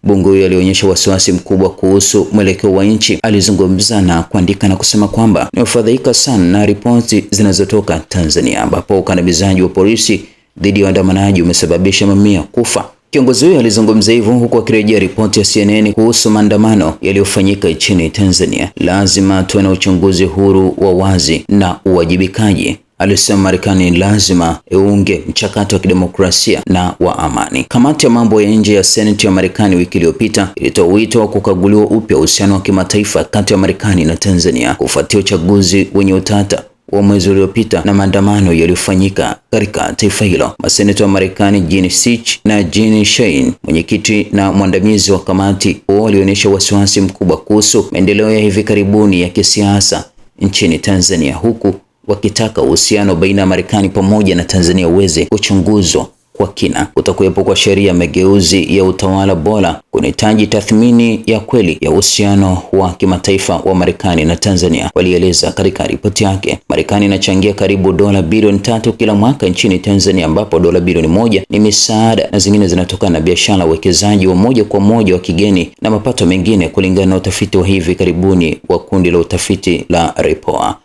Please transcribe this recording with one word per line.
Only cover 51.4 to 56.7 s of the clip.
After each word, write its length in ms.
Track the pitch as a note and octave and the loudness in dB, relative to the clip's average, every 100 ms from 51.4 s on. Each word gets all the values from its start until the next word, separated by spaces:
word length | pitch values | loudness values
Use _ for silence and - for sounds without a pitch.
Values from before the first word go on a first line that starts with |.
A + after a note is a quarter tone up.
| G#2+ A2+ G2+ F2+ _ _ - | -4 -2 -4 -4 _ _ -6
wakitaka 540 | G2+ G#2 G#2 A2 - | -4 -4 -2 -4 0
uhusiano 520 | - D#2+ - G#2 G2+ | 0 0 0 0 0
baina 260 | E2+ F#2+ G2 | 0 0 2
ya 60 | F#2+ | 0
Marekani 420 | F#2 F2+ G#2+ G2 | -2 -2 -2 0
pamoja 460 | G2+ F#2+ G#2+ G2+ | 0 0 2 2
na 100 | F2 | 0
Tanzania 440 | F2 F#2+ E2+ F#2 E2+ | 0 0 2 2 2
uweze 360 | F2+ G2 D#2+ | 2 2 -2
kuchunguzwa 840 | D#2 G#2 - G2 F2 G#2 G2 - - _ _ | -2 -2 0 0 2 0 2 -2 -4 _ _
kwa 160 | - F#2+ | -6 -6
kina. 380 | - - | -2 -4